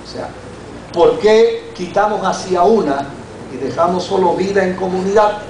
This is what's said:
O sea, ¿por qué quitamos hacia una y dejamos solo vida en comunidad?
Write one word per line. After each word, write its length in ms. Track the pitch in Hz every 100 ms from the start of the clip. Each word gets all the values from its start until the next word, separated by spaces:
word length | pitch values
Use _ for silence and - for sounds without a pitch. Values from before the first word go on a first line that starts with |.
O 80 | -
sea, 180 | - 135 - - - - - -
¿por 260 | 170 165 -
qué 520 | 202 220 226 226 - -
quitamos 500 | 180 196 214 202 185
hacia 380 | - - 180
una 440 | 180 220 151 - - - - - -
y 40 | 127
dejamos 460 | 135 - 175 185
solo 320 | 180 196 180 165
vida 280 | 190 196
en 120 | 185 185
comunidad? 640 | 185 185 190 208 208 208